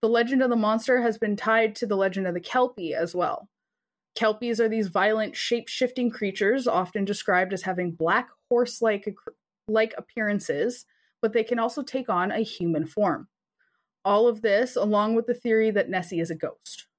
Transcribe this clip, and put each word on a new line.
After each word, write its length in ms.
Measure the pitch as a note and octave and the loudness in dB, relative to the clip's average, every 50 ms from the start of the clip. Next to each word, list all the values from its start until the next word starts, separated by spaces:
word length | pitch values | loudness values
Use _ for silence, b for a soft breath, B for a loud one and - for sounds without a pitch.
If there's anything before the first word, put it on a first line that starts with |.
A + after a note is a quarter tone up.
The 80 | - A3 | 2 4
legend 320 | A#3 A#3 A#3 A#3 C4+ C4 | 4 4 2 4 4 2
of 100 | C4 B3+ | 4 4
the 60 | A#3+ | 2
monster 460 | A3+ A3 G#3+ A3 A3+ A3+ - B3+ B3 A#3+ | 2 2 2 0 0 2 2 2 2 4
has 160 | A#3 A3 G#3+ | 2 0 0
been 180 | - G#3+ G#3 | -2 -2 -2
tied 380 | G3+ - G#3+ A3 A3+ A3+ A3 G#3+ | -2 0 2 2 4 2 2 0
to 100 | - - | -4 -2
the 100 | G#3 G#3 | -2 0
legend 320 | F#3+ G3 F#3+ F3+ G3 F#3+ F#3 | 2 2 0 0 -2 -4 -2
of 60 | E3+ | -4
the 60 | F3 | -4
Kelpie 540 | F3 - - B3+ B3+ B3 B3 - F3+ D#3+ C#3 | -6 -2 0 2 2 2 0 -6 -6 -6 -2
as 180 | - E3 E3+ - | -2 -2 -2 -2
well. 360 | F3+ F3 D3+ - - - _ _ _ _ _ _ _ _ _ _ _ _ _ _ | -2 -2 -2 -2 -6 -10 _ _ _ _ _ _ _ _ _ _ _ _ _ _
Kelpies 440 | - A3+ A3 G#3+ G#3+ B3 A#3+ A#3 G#3 | 0 0 0 0 0 -2 -4 0 2
are 80 | A#3 A3+ | 2 0
these 200 | G#3+ A3+ G#3+ G3 | 2 0 -2 0
violent, 480 | E3+ G3+ F#3 G#3+ G#3+ A3 A3 G3 - | 0 2 4 4 4 2 0 -4 -4
shape-shifting 760 | - - - A#3+ A#3+ A3+ - - - C4 B3 B3+ - B3 A#3+ | -8 -4 -2 -2 -2 -2 -6 -2 -2 -2 0 0 0 -2 -2
creatures, 580 | A#3 - G#3+ G3+ F#3+ - G#3+ G3 A#3+ C4+ B3 A#3+ | -2 -2 -4 -4 -2 0 2 2 2 2 0 0
often 360 | - E3+ F#3 F3 - G#3+ G3 | 0 0 -2 -2 -2 -4 -2
described 480 | F#3+ G3+ - - - F#3+ F3+ F#3 F#3 G3 | -2 -2 -4 0 0 2 2 2 0 -2
as 100 | F#3 - | -6 -4
having 280 | F#3+ F#3 F3 F3+ F3 | -4 -4 -2 -4 -4
black 380 | E3 E3+ D#3+ E3 F#3 A3+ B3 - - _ _ _ | -4 -2 0 2 2 2 0 -2 -14 _ _ _
horse-like, 640 | A#3+ A#3+ B3 A#3 - - A#3 A3+ G#3+ G3+ G3+ G#3+ G3+ - _ - - _ _ _ _ _ _ | 2 2 2 0 -2 -2 0 0 0 0 -4 -8 -10 -10 _ -18 -18 _ _ _ _ _ _
like 280 | - G#3+ A3 A3 A3+ - - | -2 2 2 2 2 -2 -10
appearances, 880 | - _ _ - A3 G#3 G3+ G3+ - - D3 C#3+ E3 A#3 A#3+ - - _ _ _ _ _ _ _ | -16 _ _ -4 -2 0 -2 -2 -2 -2 -2 0 0 -2 -2 -6 -12 _ _ _ _ _ _ _
but 120 | - A3 G#3 | -2 0 0
they 100 | A#3 A3 | 0 0
can 160 | A3+ B3 A#3+ | 0 0 0
also 240 | A3+ A#3 B3 - C4+ | 0 -2 -2 -4 -8
take 260 | - - C4+ B3 - | -6 -6 -6 -4 -2
on 220 | G3+ F3 F3+ F#3+ | -2 0 0 0
a 100 | G#3 G#3+ | -2 -2
human 460 | A3+ - - - F3+ E3+ E3 D3+ D#3+ | -4 -4 -4 -4 -2 -2 0 0 -2
form. 400 | - - - G#3 F#3+ D#3 A2+ - _ _ _ _ _ _ _ _ _ _ _ _ _ _ _ _ | -4 -2 0 0 0 0 -2 -6 _ _ _ _ _ _ _ _ _ _ _ _ _ _ _ _
All 240 | G3 G3+ G#3 A3+ A#3+ | 2 2 4 4 4
of 120 | A3+ G#3+ | 2 2
this, 360 | A3 A3 G3 G#3 B3 B3+ - | 0 2 2 2 2 0 0
along 400 | B3 G3+ G#3 G#3 G3+ G#3 G#3+ A3+ | -2 0 2 2 2 2 2 2
with 100 | A3+ A3+ | 0 0
the 80 | A#3 A#3+ | 0 -4
theory 380 | A#3+ _ A#3+ A3 A3 A3 A3 G#3 | -4 _ 2 2 4 4 2 2
that 180 | G3+ F#3 - | 0 0 0
Nessie 300 | F#3 F#3 E3+ E3+ G3 E3 | -2 -4 -4 -4 -4 -4
is 100 | E3 E3 | -2 -2
a 60 | E3+ | -4
ghost. 500 | D#3 - - - _ _ - - - - _ _ | -6 -6 -8 -8 _ _ -14 -14 -14 -16 _ _